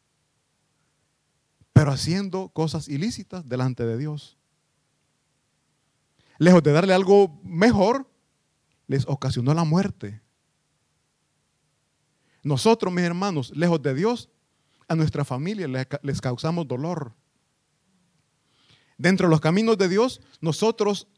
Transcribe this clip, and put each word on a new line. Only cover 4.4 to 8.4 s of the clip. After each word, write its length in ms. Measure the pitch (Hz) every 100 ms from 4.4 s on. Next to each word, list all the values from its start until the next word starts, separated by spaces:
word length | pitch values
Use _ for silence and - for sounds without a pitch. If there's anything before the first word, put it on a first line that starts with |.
| _ _ _ _ _ _ _ _ _ _ _ _ _ _ _ _ _ _ _ -
Lejos 260 | 165 180
de 100 | 147
darle 200 | 147 190
algo 460 | 185 185 202 190 147
mejor, 680 | 185 170 226 202 196 269 262 _ _ _